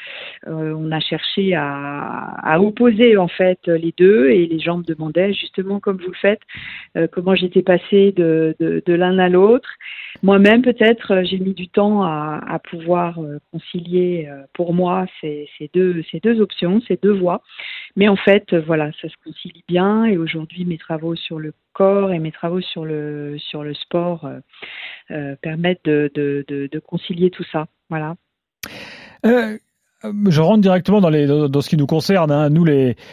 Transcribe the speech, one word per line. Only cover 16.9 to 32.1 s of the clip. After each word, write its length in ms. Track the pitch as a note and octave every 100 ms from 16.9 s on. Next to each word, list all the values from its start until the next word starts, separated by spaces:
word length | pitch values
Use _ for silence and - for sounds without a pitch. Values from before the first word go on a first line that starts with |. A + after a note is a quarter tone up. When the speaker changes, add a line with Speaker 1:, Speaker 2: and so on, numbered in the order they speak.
| F#3
Speaker 1:
deux 160 | G3
voies. 300 | G3+ F3+ F#3+ - - - - - -
Mais 100 | G#3
en 100 | G3
fait, 360 | - G3+ G3+
euh, 100 | E3+
voilà, 260 | D#3 D#3+ D3+ -
ça 60 | D#3+
se 60 | -
concilie 400 | - - F3+ E3+ -
bien. 360 | F3 G3 G#3+
Et 140 | A3+ F3+
aujourd'hui, 460 | D#3+ D#3+ D#3+ F3+
mes 120 | F3 D#3+
travaux 380 | - D#3+ E3
sur 240 | E3+ - D#3+
le 140 | D#3 - _
corps 400 | - G3 G3+ G3
et 60 | E3+
mes 140 | D#3+
travaux 280 | - E3+ F3+
sur 240 | F3+ E3+
le, 520 | D#3 D3+ D3+ D3 D3 D3
sur 240 | - D3+
le 120 | D3
sport, 500 | D3 - F3 F3 E3
euh, 160 | C3+ - - _ - - - - -
euh, 260 | D3+ C#3 C#3
permettent 440 | D#3+ D#3+ F3+ F3+
de, 260 | E3 D3 D3
de, 300 | D3 C#3+ C#3+ C#3
de, 200 | C#3+ C#3
de 80 | D#3
concilier 500 | - F3 - F3 F3+
tout 140 | F3+ F3+
ça. 140 | D#3+ D#3 _ -
Voilà. 280 | D#3+ D#3 F3 _ _ _ _ - - - - - -
Speaker 2:
Euh, 320 | A3 B3 A3 G#3+ - _ _ _ G#3+ G#3 G3+
je 120 | D3+
rentre 200 | D#3+ A3
directement 400 | F#3+ F#3 F3+ G#3
dans 80 | F3
les, 180 | D3+ C#3+
dans, 220 | D3 D3
dans 120 | C#3+
ce 80 | -
qui 80 | D#3
nous 100 | C#3+
concerne, 440 | D#3+ -